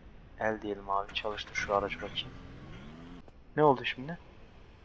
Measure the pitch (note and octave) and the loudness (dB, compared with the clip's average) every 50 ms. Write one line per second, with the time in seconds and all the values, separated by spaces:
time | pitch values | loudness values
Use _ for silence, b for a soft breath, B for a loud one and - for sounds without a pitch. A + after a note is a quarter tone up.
0 | - - - - - - - - A2 A2 A2 G#2+ G#2+ G#2 G2+ G2 G2 G2+ G2 G2 | -16 -18 -18 -18 -18 -16 -4 0 0 2 2 0 -2 -4 -4 -4 -2 0 0 0
1 | G2+ G2+ - - - G#2+ G#2 G2+ - - - - - - G2+ G2+ G2+ G2 - - | 0 0 -2 -2 -2 -2 -2 -4 -6 -6 -4 -4 2 4 4 4 4 2 0 -4
2 | G#2 G2+ - - - - - - - - - - - - - - - - - - | -6 -4 -4 -4 -6 -6 -8 -12 -14 -14 -14 -14 -12 -12 -12 -12 -12 -14 -14 -14
3 | - - - - - - - - - - - D3 D3+ D3 C3 B2 A#2+ - - - | -14 -14 -14 -14 -16 -16 -18 -18 -20 -2 4 8 10 10 10 8 4 -2 -4 -4
4 | B2+ D3+ F3 - - - - - - - - - - - - - - | -6 -6 -8 -8 -10 -16 -18 -18 -18 -18 -18 -20 -20 -20 -20 -20 -20